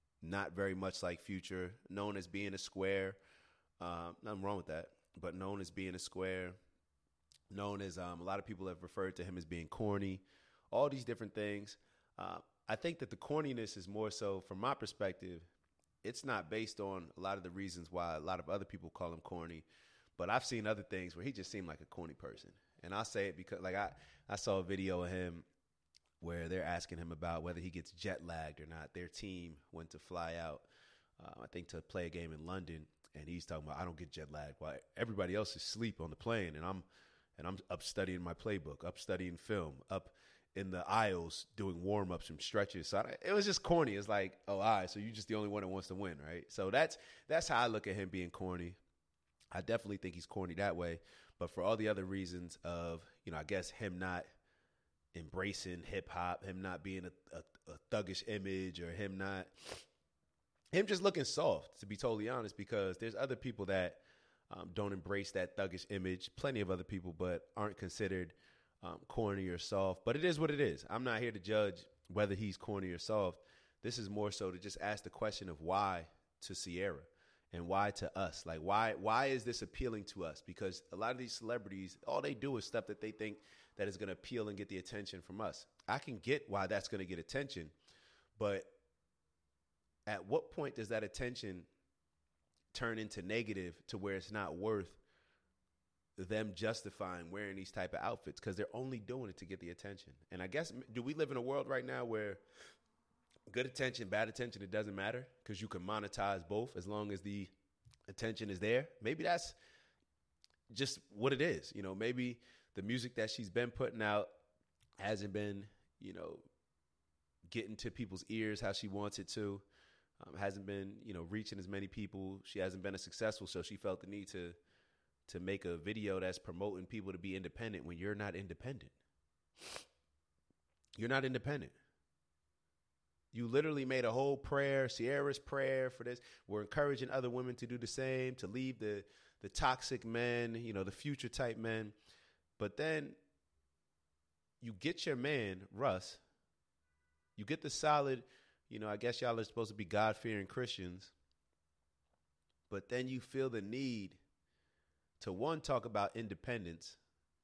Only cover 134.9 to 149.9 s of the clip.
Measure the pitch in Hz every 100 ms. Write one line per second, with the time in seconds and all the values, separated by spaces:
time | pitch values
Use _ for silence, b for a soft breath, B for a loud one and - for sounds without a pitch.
134.9 | - 117 143 143 139 - 139 135 131 127
135.9 | - 120 123 B B - 104 104 151 143
136.9 | 127 127 135 123 127 127 120 120 120 117
137.9 | - 131 131 127 127 95 120 131 113 107
138.9 | 104 - B B B 98 - 139 127 -
139.9 | 127 113 117 120 120 117 113 117 98 95
140.9 | - 147 139 120 - 123 113 113 113 107
141.9 | - B B B B B - 104 - 156
142.9 | 156 - - _ _ _ _ _ _ _
143.9 | _ _ _ _ _ _ - 117 95 151
144.9 | 175 175 131 139 143 104 92 98 101 131
145.9 | 92 - - _ _ _ _ _ _ _
146.9 | _ _ _ _ - 104 156 147 - 156
147.9 | 151 139 127 - B B B - 113 107
148.9 | 104 120 117 123 113 107 117 107 107 90